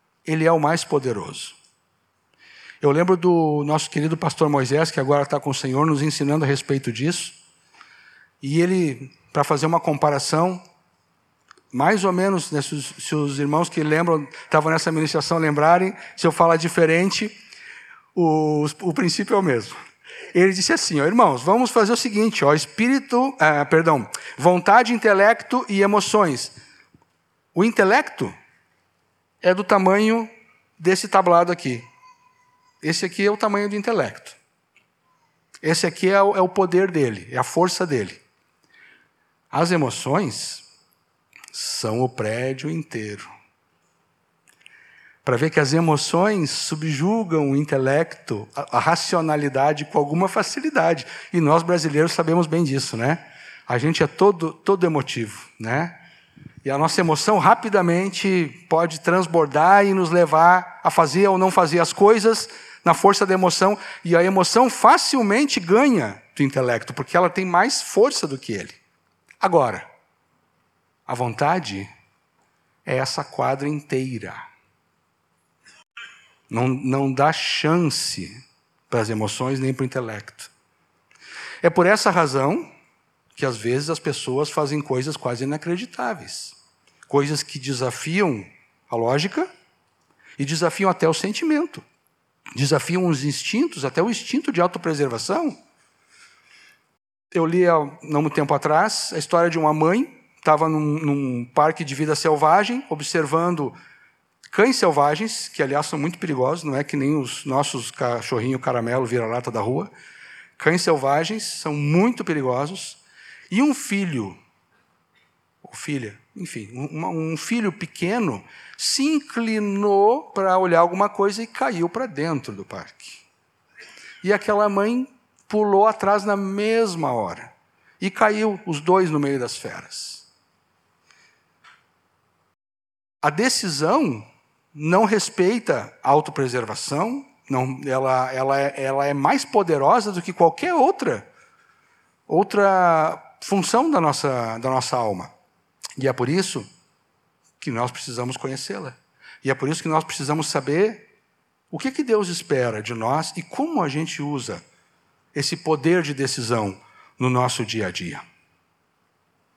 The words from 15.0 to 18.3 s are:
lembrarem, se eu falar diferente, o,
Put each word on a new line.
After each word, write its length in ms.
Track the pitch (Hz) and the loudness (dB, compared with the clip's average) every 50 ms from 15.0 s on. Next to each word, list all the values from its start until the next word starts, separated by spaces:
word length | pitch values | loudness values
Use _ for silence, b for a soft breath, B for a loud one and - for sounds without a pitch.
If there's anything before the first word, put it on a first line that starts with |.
| 160 151 - 156 147 - 175 165 | 0 0 -2 -2 -2 0 0 0
lembrarem, 580 | 160 156 147 147 147 160 170 180 185 190 220 B B B B - | 2 2 2 4 4 6 6 4 4 0 -4 B B B B 0
se 80 | - | 0
eu 60 | 170 | 2
falar 260 | 156 - 175 165 165 160 | 4 4 4 4 4 4
diferente, 720 | 156 170 - - 170 160 160 170 180 196 - - 220 214 - B B B B B B B B B B B B B B B _ | 2 0 2 2 4 4 4 2 2 0 -2 -2 -6 -8 -8 B B B B B B B B B B B B B B B _
o, 500 | 185 175 160 | 0 2 2